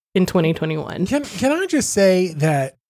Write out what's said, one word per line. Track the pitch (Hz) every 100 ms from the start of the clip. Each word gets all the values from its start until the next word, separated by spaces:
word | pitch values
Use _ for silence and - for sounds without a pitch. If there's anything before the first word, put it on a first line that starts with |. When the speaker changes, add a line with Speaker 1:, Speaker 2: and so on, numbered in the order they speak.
| _
Speaker 1:
in | 190 185
twenty | 185 160
twenty-one. | 165 160 156 - - 185
Speaker 2:
Can, | 285
can | 277 185 220
I | 320 381
just | 302 -
say | 202 196 185 185
that | 156 156 143 135 - _